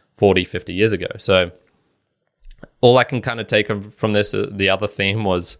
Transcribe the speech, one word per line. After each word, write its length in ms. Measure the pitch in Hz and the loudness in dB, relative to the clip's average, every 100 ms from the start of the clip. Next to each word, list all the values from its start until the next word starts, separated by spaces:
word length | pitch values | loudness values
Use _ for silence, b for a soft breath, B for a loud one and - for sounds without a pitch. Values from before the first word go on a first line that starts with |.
| b - | b 0
forty, 260 | 101 92 | 2 4
fifty 300 | 90 90 - | 0 -6 -8
years 180 | 90 110 | -2 -2
ago." 160 | 98 87 - | -2 -6 -8
So 340 | - 95 87 - _ _ _ _ _ _ _ _ - - - _ | 0 2 2 -4 _ _ _ _ _ _ _ _ -20 -20 -20 _
all 160 | 123 127 | 4 4
I 80 | 123 | 2
can 160 | 127 | -4
kind 180 | 117 117 | -6 -8
of 80 | 107 | -2
take 220 | 110 104 | 0 0
of, 240 | 104 101 | -4 -8
from 180 | - 107 | -6 -2
this, 220 | 104 104 | 0 0
uh, 160 | 104 98 | -2 -4
the 160 | 101 98 | -2 0
other 200 | 95 104 | 0 -2
theme 360 | - 98 107 | -2 -2 0
was 340 | 101 90 87 | 0 -2 -4